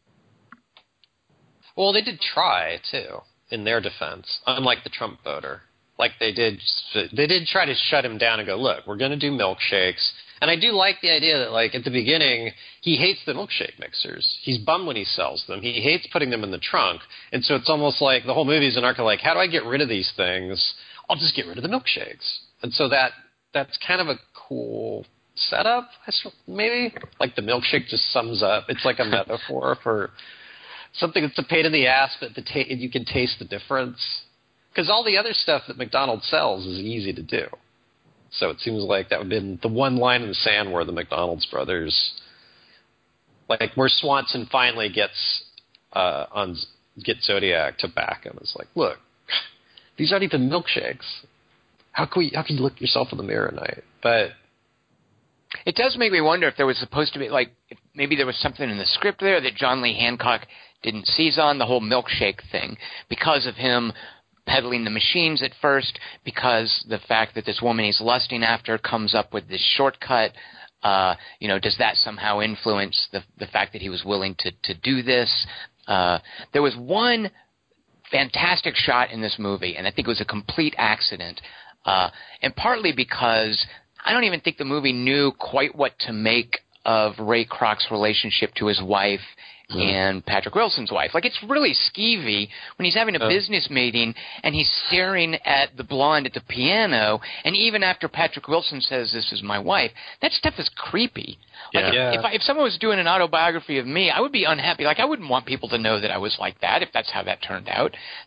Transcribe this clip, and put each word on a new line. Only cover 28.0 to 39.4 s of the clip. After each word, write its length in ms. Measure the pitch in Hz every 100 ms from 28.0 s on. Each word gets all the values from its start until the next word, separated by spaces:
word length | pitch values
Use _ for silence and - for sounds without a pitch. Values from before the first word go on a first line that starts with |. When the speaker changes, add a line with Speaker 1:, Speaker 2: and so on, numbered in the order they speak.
| -
Speaker 1:
sums 300 | 127 117 107
up. 220 | 101 104 -
It's 160 | 107 131
like 140 | 120
a 60 | 110
<laughs> 0 |
metaphor 720 | 110 - 117 - 131 131 131
for 300 | 113 107 95 - - - - - - - -
something 300 | - 170 170
that's 140 | 151 -
a 40 |
pain 220 | 139 160 160
in 60 |
the 160 | 156 127
ass, 280 | 131 135 -
but 160 | 123 120
the 80 |
ta-, 240 | - 143 127
you 220 | 127 123
can 140 | 131 110
taste 340 | 135 127 -
the 60 | 107
difference. 520 | 101 - 135 127 123 - - - _ _ _ _ -
'Cause 160 | 165
all 120 | 214
the 140 | 226 196
other 160 | 226
stuff 300 | - - 143 -
that 100 | 123
McDonald's 480 | 113 135 135 110 -
sells 380 | 156 139 95 92
is 100 | 92
easy 340 | 104 117 98
to 120 | 87
do. 240 | 80 117 73 - _ _ _ _ _ _ _
So 220 | - 92
it 80 | 76
seems 240 | 117 110
like 260 | 98 98 95
that 80 | 85
would 120 | 95
have 100 | 107